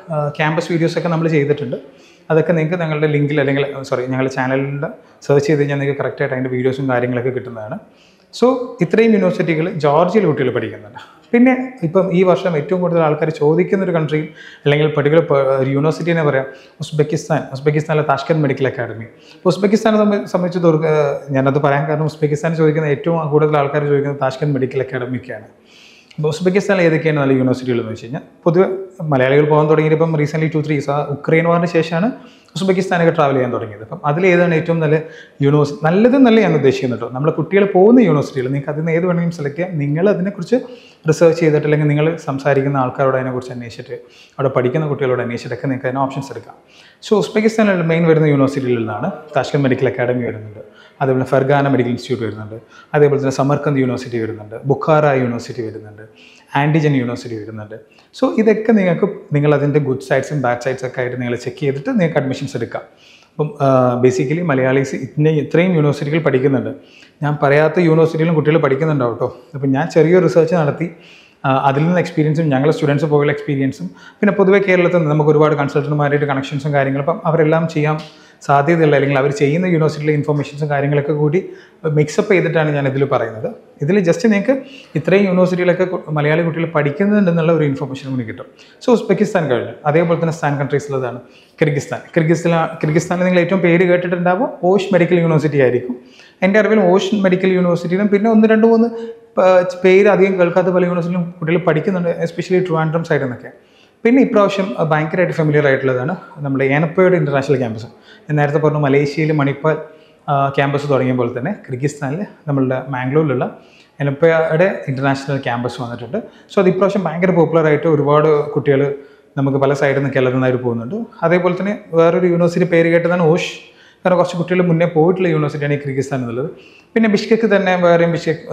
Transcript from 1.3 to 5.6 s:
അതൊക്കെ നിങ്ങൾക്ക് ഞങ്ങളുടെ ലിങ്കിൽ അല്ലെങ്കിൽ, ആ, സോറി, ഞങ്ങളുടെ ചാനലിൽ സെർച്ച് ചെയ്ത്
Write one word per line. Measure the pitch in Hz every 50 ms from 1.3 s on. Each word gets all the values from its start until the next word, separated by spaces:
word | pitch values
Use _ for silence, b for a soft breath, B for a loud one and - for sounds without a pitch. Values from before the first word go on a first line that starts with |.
| 165 147 139 143 143 - - 240 - - - B B B B B B B B -
അതൊക്കെ | 160 160 156 175
നിങ്ങൾക്ക് | 175 160 156 156 185 175
ഞങ്ങളുടെ | 170 156 156 147 156
ലിങ്കിൽ | 156 147 147 143 139 151 147
അല്ലെങ്കിൽ, | 139 139 139 139 139 - 120
ആ, | 135
സോറി, | 135 - 135 123 127
ഞങ്ങളുടെ | 127 131 131 131 131 - 139
ചാനലിൽ | 127 127 131 135 139 139 143 143 151 - - b b b b b -
സെർച്ച് | - 143 143 143
ചെയ്ത് | - 156 143